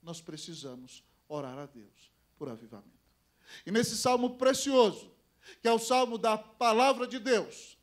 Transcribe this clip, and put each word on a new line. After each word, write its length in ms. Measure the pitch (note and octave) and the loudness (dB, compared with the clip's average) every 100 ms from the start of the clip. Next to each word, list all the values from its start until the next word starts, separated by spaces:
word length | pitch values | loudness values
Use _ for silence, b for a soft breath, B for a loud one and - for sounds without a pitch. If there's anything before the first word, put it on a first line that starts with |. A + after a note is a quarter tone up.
nós 180 | E3 E3 | -14 -16
precisamos 800 | - D#3 - D#3+ C3+ B2+ B2+ - _ _ _ | -14 -14 -14 -14 -14 -16 -18 -20 _ _ _
orar 320 | D3+ C3+ C3 | -10 -10 -12
a 60 | |
Deus 480 | C#3+ B2 G2+ _ _ _ _ _ | -16 -18 -20 _ _ _ _ _
por 140 | C#3 | -12
avivamento. 400 | A2+ A2+ A2 - _ _ _ _ B B B | -12 -16 -20 -20 _ _ _ _ B B B
E 60 | - | -4
nesse 260 | G#3+ A#3 A3+ | -2 -2 0
salmo 400 | B3+ B3+ B3 B3 | 0 2 0 0
precioso, 760 | C4 C4 C#4 C4 A3 - - _ _ _ B B | 0 0 2 4 4 2 -16 _ _ _ B B
que 60 | A3+ | 2
é 60 | |
o 60 | A3+ | 2
salmo 380 | A3+ B3+ B3+ A3+ | 2 2 2 0
da 220 | A3+ G#3+ | 0 0
palavra 680 | A3 _ A#3 A3 C4+ C4 | -4 _ 2 4 4 2
de 140 | B3 B3 | -2 -6
Deus 580 | G#3+ A3+ E3 - - - | 0 0 0 -12 -20 -20